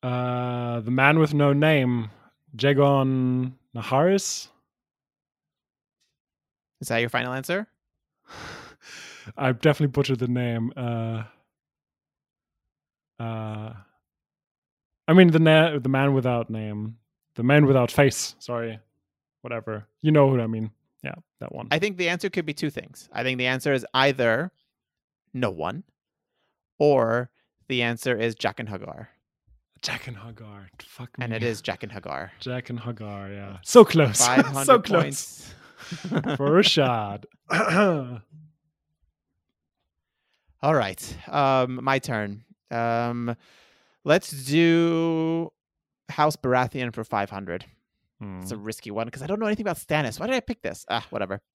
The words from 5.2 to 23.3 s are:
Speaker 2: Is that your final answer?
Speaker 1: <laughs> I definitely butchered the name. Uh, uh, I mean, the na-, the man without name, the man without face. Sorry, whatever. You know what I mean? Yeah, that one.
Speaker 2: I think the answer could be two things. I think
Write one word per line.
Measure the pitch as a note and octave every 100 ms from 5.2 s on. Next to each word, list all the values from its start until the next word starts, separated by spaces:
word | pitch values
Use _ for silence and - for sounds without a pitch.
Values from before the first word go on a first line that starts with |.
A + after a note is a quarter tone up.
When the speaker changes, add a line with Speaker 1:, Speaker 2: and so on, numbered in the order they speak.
| _ _ _ _ _ _ _ _ _ _ _ _ _ _ _ _
Speaker 2:
Is | -
that | A#2
your | A#2+
final | B2 B2
answer? | B2+ C3 F3+ G#3+ _ _ _ _ _ _ - -
Speaker 1:
<laughs> | - - _ - - - - - -
I | C3+
definitely | B2 D#3 C#3+ D3
butchered | C3+ C#3 B2+
the | B2
name. | B2 B2 A#2 A2+ -
Uh, | A#2+ A#2 A2+ A2+ A2 _ _ _ _ _ _ _ _ _ _ _ _ _ _ _ _ _ _ _
uh, | A#2 A2+ A2 G#2+ A2 A2 - _ _ _ _ _ _ _ _ _ _ _ -
I |
mean, | F3 F3+
the | D#3+
na-, | D#3+ D#3 E3 D3
the | C3
man | C3+ C#3
without | C3+ B2 A#2+ A#2
name, | A2 G#2+ G#2 G#2+ A2+ _ _ _
the | -
man | A#2+ D3 C#3+
without | C3+ A#2+
face. | - C#3+ - - -
Sorry, | - A#2+ A#2 A2 _ _ _ _ _ _
whatever. | B2 A#2+ A2 G#2+ G#2 _
You | D3+
know | D3+ C#3
what | C3
I | A2+
mean? | A2+ A2 _ _ _
Yeah, | C#3 - _ _
that | -
one. | - -
Speaker 2:
I | D#3
think | G3+ F3+
the | F3
answer | F3 G3
could | F#3 D#3+
be |
two | D#3 D3+
things. | - - - -
I | -
think | B2